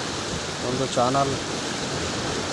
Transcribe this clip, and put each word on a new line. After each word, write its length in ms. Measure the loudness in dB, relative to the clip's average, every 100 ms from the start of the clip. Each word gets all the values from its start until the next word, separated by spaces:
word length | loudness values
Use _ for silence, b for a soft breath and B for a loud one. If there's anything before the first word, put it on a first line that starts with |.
| -4 -4 -4 -4 -4 -4 -2
ಒಂದು 160 | 0 2 4
ಚಾನಲ್. 360 | 4 6 4 0 -2 -4 -2 -2 -2 -2 -2 -2 -2 -2 -2